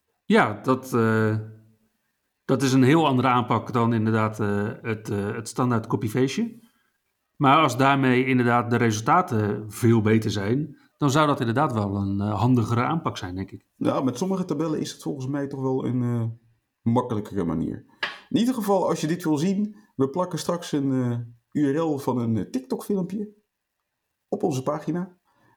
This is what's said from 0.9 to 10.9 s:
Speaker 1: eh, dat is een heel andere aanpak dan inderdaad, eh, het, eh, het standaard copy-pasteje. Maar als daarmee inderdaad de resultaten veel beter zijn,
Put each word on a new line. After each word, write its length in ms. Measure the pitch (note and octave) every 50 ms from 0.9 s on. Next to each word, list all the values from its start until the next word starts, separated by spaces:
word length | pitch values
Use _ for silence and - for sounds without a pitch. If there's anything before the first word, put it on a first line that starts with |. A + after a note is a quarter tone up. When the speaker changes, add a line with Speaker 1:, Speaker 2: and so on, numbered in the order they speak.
| -
Speaker 1:
eh, 440 | A#2+ A2+ A2+ A2 A2 A2 G#2+ G#2+ G#2+ A2 - - - _ _ _ _ _ _ _ _ _ _ _ _ _ _ _ _ _
dat 160 | - C3+ C3
is 120 | C#3 C3 B2
een 100 | C3+ C3
heel 240 | B2 D3 E3+ D#3+ D3
andere 200 | C3+ B2 A#2+ C3
aanpak 460 | B2 B2 A#2+ A2 A#2+ A2 A2 - -
dan 200 | B2 A#2 A#2 A#2
inderdaad, 460 | A2+ A2 A2+ A2+ A2+ A2 G#2+ A2 -
eh, 320 | A2 G2+ G2+ G2+ G#2 G#2+ B2 -
het, 280 | - A#2 A2 G#2+ G#2+ -
eh, 260 | A2+ G2+ G2 G2+ A2+
het 120 | A#2+ A2+ -
standaard 400 | - - C3 B2+ A#2+ A2 A2 -
copy-pasteje. 760 | - B2+ A2+ A2 - C3 C3 C3 - - A3+ A#3 - - - _ _ _ _ _ _ _ _ _ _ _ _ _ _
Maar 260 | _ C#3+ C3+ C#3 D#3+
als 160 | D#3+ C#3 A#2 A#2+
daarmee 480 | C3 C3+ C#3 C3+ C3+ C3 B2 B2+ C3
inderdaad 440 | C3 C3 B2 A#2+ A#2+ A#2+ A#2+ A#2+ A2+
de 60 | A#2+
resultaten 960 | A#2 A#2+ A#2 G#2+ G#2+ A2+ - D3+ F3+ F3+ - B2 G#2+ G#2+ G2+ G#2 G#2+ A2 A2
veel 300 | G#2 - B2 A2+ A#2 A#2
beter 300 | G2+ G#2+ A2 A2+ A2 A#2
zijn, 460 | G2+ G#2 F#2+ G2+ A#2+ C#3+ D#3 D3 - - _ _